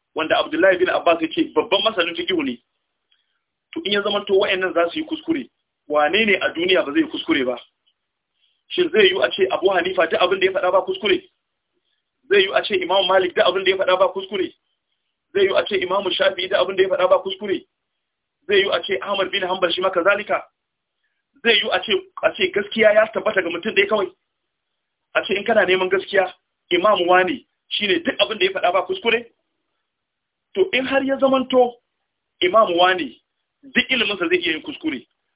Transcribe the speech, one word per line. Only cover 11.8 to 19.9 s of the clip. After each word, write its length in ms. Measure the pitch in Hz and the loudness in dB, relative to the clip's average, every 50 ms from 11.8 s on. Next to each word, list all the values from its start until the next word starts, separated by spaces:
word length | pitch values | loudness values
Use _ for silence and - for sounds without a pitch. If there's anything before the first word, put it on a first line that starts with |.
| _ _ _ _ _ _ _ _ _ - | _ _ _ _ _ _ _ _ _ 0
Zai 140 | 190 202 | 2 2
yi 80 | 190 196 - | 2 2 0
a 80 | 180 175 | -2 0
ce 100 | - 214 | -2 -2
Imam 320 | 185 175 170 185 196 196 | -2 -2 0 0 0 2
Malik 280 | 180 190 190 185 175 - | 2 2 2 2 2 0
duk 100 | 214 - | 0 2
abin 160 | - 175 196 185 | 2 0 0 2
da 60 | 185 | 0
ya 60 | 190 | 0
faɗa 220 | 190 190 185 185 180 | 2 2 0 2 2
ba 100 | 190 185 | 2 0
kuskure? 380 | - 196 190 190 214 190 175 - - _ _ _ _ _ _ _ _ _ _ _ _ _ _ _ - | 0 -4 -8 -6 -6 -6 -6 -6 -8 _ _ _ _ _ _ _ _ _ _ _ _ _ _ _ -2
Zai 80 | 196 196 | 0 0
yi 80 | - - | 2 2
a 80 | - - | 0 0
ce 80 | - 214 185 | 0 -2 -4
Imam 220 | - 180 190 202 196 185 | -2 -2 -2 -2 -2 -2
Shafi'i 380 | 156 - 190 190 - 180 180 185 | -2 0 0 0 0 -2 -2 -2
duk 100 | 196 - | 0 0
abin 180 | - 190 196 | 0 0 0
da 60 | 185 | 0
ya 60 | 190 190 | 2 2
faɗa 200 | 180 170 180 185 | 2 0 2 4
ba 80 | 190 175 | 4 2
kuskure? 440 | - 196 190 - 214 202 180 135 - _ _ _ _ _ _ _ _ _ _ _ _ _ _ _ _ - | 2 -2 -10 -8 -6 -6 -6 -6 -8 _ _ _ _ _ _ _ _ _ _ _ _ _ _ _ _ 0
Zai 100 | 202 196 | 2 2
yi 80 | 196 - | 2 2
a 120 | - 175 | 0 -2
ce 160 | - - 190 180 | -2 -4 -6 -6
Ahmad 280 | - 202 202 196 190 185 | -4 -4 -4 -4 -4 -4
bin 120 | 196 202 | -4 -4
Hanbal 300 | 190 175 185 185 180 170 | -4 -4 -2 -2 -2 -2
shi 80 | 175 180 | -2 -2
ma 100 | 185 190 | -2 -2